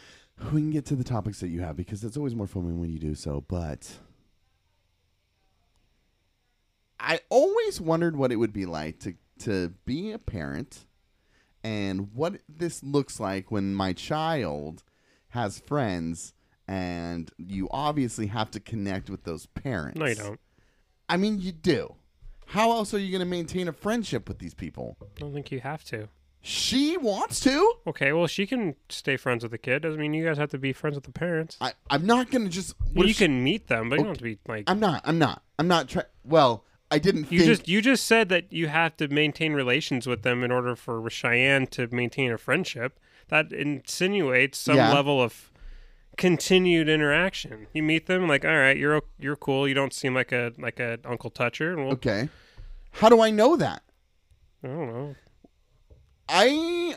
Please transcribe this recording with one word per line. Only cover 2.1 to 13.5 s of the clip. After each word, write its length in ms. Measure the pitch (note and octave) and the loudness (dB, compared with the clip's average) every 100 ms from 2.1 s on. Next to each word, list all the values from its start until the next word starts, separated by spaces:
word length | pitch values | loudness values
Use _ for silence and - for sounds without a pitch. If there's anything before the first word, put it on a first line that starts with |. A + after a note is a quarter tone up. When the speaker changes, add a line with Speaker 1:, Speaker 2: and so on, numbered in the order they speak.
| D3+ | -6
Speaker 1:
always 180 | C#3+ | -6
more 120 | A#2 G2 | -6 -6
fun 320 | G2 F2 E2+ | -6 -6 -4
when 120 | E2+ | -6
you 80 | D#2+ | -6
do 160 | D#2 | -6
so, 280 | D2 D2+ C#2+ C2+ | -6 -6 -8 -6
but 420 | F2+ D#2+ D2 - - - _ _ _ _ _ _ _ _ _ _ _ _ _ _ _ _ _ _ _ _ _ _ _ _ _ _ _ _ _ | -6 -6 -10 -14 -20 -20 _ _ _ _ _ _ _ _ _ _ _ _ _ _ _ _ _ _ _ _ _ _ _ _ _ _ _ _ _
I 220 | A#2+ E3 - | -2 -2 4
always 520 | A#3+ F4 A4 A4 - | 4 6 4 0 -4
wondered 360 | D#3+ E3 E3+ D3+ | 0 2 2 2
what 160 | C3 | 0
it 40 | A2+ | 2
would 160 | A2+ | 0
be 140 | G#2 F2+ | -2 -6
like 320 | D#2+ D#2 - | -6 -8 -8
to, 140 | G#2 E2 _ _ | -12 -14 _ _
to 340 | A#2+ F#2+ F2 F#2 | -4 -2 -4 -8
be 280 | - C#3+ G#3+ | -8 -8 -8
a 60 | G#3+ | -10
parent 680 | - G2 C#2+ D2 C#3+ - _ _ _ _ _ _ _ _ | -10 -8 -8 -8 -10 -16 _ _ _ _ _ _ _ _
and 500 | A2 G#2+ G2 F#2+ G2+ | -6 -4 -2 -2 -6
what 240 | A#2 E3 G3+ _ | -4 -4 -4 _
this 340 | D3+ E3+ - | -8 -8 -6
looks 380 | C3+ C#3+ C3+ - | 0 0 0 -4
like 300 | G2+ F#2+ F#2 | -4 -4 -4